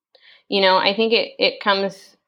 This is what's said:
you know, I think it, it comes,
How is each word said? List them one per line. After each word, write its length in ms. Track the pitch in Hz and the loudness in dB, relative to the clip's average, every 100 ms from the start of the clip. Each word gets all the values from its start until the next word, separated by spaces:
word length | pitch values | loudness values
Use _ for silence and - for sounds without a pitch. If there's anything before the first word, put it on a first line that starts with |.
| _ _ _ _ _ | _ _ _ _ _
you 120 | 202 | 0
know, 160 | 190 185 | 2 4
I 180 | 196 | 0
think 180 | 196 226 | 0 0
it, 200 | 226 - - | 0 -2 -2
it 200 | 190 - | -2 -2
comes, 520 | 208 196 196 175 - _ | -2 -2 -2 -8 -20 _